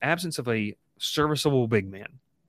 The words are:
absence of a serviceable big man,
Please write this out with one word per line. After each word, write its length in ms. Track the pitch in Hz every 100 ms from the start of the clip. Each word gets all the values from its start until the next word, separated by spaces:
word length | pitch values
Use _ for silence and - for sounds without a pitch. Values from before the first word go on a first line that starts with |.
absence 360 | 127 175 175 147
of 100 | 123
a 280 | 113 104 - _ _
serviceable 680 | - - 151 151 151 135 117
big 240 | 113 95
man, 300 | 95 - - _ _